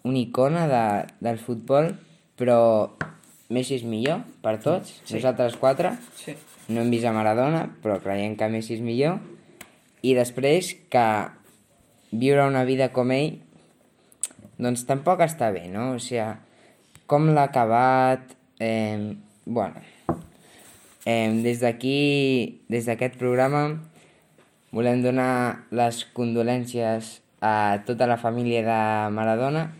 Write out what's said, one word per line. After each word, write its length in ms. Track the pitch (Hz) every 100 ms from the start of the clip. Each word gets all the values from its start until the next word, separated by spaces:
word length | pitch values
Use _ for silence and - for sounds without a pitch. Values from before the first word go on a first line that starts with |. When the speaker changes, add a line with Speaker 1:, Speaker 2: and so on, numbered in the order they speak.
Speaker 1:
una 140 | 123 131
icona 480 | 117 - 135 170 160
de, 160 | 123 110 101 - -
del 180 | 110 113
futbol, 560 | - 117 120 139 165 - - _ _ -
però 520 | 123 120 117 110 - - - - _ - _
Messi 280 | 120 127 131
és 60 | 117
millor 380 | 110 131 175 - -
per 140 | 113 107
tots, 320 | 143 185 - -
Speaker 2:
Sí. 100 | -
Speaker 1:
nosaltres 420 | 110 127 120 123 117
quatre. 380 | 131 139 175 240 - -
Speaker 2:
Sí. 180 | - 143 - - -
Speaker 1:
No 160 | 113
hem 80 | 117
vist 160 | 120 120
a 60 |
Maradona, 540 | 110 107 110 135 160 - -
però 180 | 110 95
creiem 320 | 95 101 104 107
que 120 | 110
Messi 240 | 113 110
és 80 | 113
millor. 380 | 117 120 147 196 - - _ - - _ _ _
I 100 | 123
després 600 | 123 120 - 139 170 185 - _
que 160 | 127 113 107 92 - _ _ _ _ _ _ _
viure 340 | 110 131 143 139
una 180 | 135
vida 260 | 127 131 131
com 200 | 127 123
ell, 240 | 131 156 160 - - _ _ _ _ _ _ - - - -
doncs 260 | 120 120 -
tampoc 360 | 139 151 185
està 300 | 165 160 113
bé, 160 | 92 87
no? 240 | 101 127
O 60 | 123
sigui, 260 | - 120 110 110 - _ _ _ _ - -
com 220 | 147 156
l'ha 160 | 151 139
acabat, 880 | 131 113 117 127 131 131 131 131 - _ _
eh, 560 | 113 110 107 107 107 104 - _
bueno, 360 | - 117 95 - - - - - - _ - - - - - _
eh, 260 | 113 117 113 113
des 180 | 117 120
d'aquí, 1000 | 120 120 127 139 143 143 135 131 110 - -
des 180 | 117 117
d'aquest 300 | 113 127 -
programa, 520 | 123 123 131 147 147 156 160 - - _ _ _ _ _ _
volem 300 | 107 120 123
donar 600 | 123 127 127 127 120 - -
les 320 | 117 117 117
condolències 1160 | - - 120 117 117 127 123 120 113 113 110 - _ _
a 420 | 107 107 104 101 104
tota 200 | 117 123
la 120 | 120
família 460 | 117 120 120 117 110
de 440 | 113 107 107 107
Maradona 540 | 107 110 113 135 156 160 -